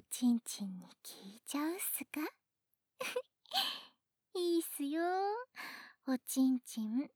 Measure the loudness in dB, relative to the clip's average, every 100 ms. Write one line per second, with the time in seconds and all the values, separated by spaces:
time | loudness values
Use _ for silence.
0 | -4 2 4 4 0 -8 -6 -8 -12 -18
1 | -18 -16 -16 -14 -6 -2 -2 -2 -2 -4
2 | -4 -4 -4 -6 _ _ _ _ _ -8
3 | -4 -4 -6 _ -4 0 0 -2 -12 _
4 | _ _ _ 0 4 4 2 -2 0 2
5 | 2 2 2 0 -6 -12 -12 -12 -16 -8
6 | -2 -2 0 4 6 4 0 -4 -2 0
7 | -2